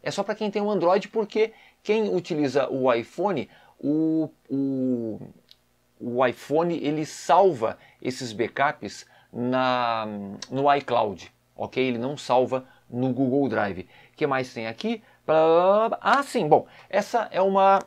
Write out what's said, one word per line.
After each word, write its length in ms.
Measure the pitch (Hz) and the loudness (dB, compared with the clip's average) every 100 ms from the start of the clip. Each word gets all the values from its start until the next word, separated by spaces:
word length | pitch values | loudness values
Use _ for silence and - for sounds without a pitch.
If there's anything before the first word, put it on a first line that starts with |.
é 80 | - | -8
só 140 | 147 | -6
pra 120 | 196 214 | -6 -4
quem 140 | 214 | -4
tem 120 | 208 | -2
o 80 | 208 | -2
Android, 400 | 202 170 196 - | 0 2 2 0
porque 420 | 220 208 214 214 - - _ | -4 -2 0 -2 -2 -20 _
quem 300 | - 214 208 | -2 0 0
utiliza 560 | 180 175 156 143 135 127 | -2 -2 -2 0 0 0
o 240 | 135 127 | 0 2
iPhone, 560 | 117 113 - 190 180 - - _ _ | 2 0 -4 -2 -2 -6 -14 _ _
o, 500 | 135 151 160 160 156 _ _ | -2 0 2 0 -2 _ _
o, 680 | 135 135 135 127 123 113 104 104 - _ _ _ _ _ _ | -4 -2 -2 0 -2 -4 -8 -12 -20 _ _ _ _ _ _
o 260 | 123 120 131 | -6 0 0
iPhone 520 | - - 147 175 170 | -2 -4 -2 0 -2
ele 240 | 139 151 151 | -4 -4 -6
salva 720 | - - 175 196 139 110 95 - _ | -10 2 6 6 2 -4 -4 -16 _
esses 300 | - 127 127 | -8 -6 -10
backups 720 | 107 110 - 139 147 104 - - _ _ | -4 -4 0 -2 -2 -12 -14 -20 _ _
na, 720 | - 123 127 127 123 120 113 110 104 101 104 - | -8 -4 0 0 0 -2 -2 -6 -10 -12 -14 -10
no 240 | 127 143 143 | -2 2 2
iCloud, 560 | 131 120 110 95 - _ _ - | 0 0 0 -4 -16 _ _ -12
ok? 280 | 107 - | -8 -2
Ele 140 | 131 120 | -2 -2
não 200 | 123 147 | -6 -8
salva 480 | - 127 127 131 127 _ _ | 0 2 2 -2 -6 _ _
no 220 | 120 131 | -4 -2
Google 380 | 123 135 135 135 | 0 0 2 0
Drive. 320 | 107 104 90 90 - - | 0 -2 -6 -12 -20 -20
O 20 | _ | _
que 120 | 147 | -2
mais 260 | 135 127 | -2 -4
tem 140 | - 110 | -8 -10
aqui? 340 | 113 214 233 _ _ - | -6 -6 -6 _ _ 0
Blá, 100 | 156 | 4
blá, 280 | 160 165 | 6 6
blá, 260 | 180 202 226 | 6 4 2
blá. 100 | 214 | -2
Ah, 220 | - 254 | 0 0
sim, 240 | - - 151 | 0 -2 4
bom, 200 | 147 - - - | 4 4 -18 -4
essa 380 | 202 202 240 214 | -4 0 -2 -2
é 100 | - | 0
uma 380 | 190 196 190 196 | 2 4 6 4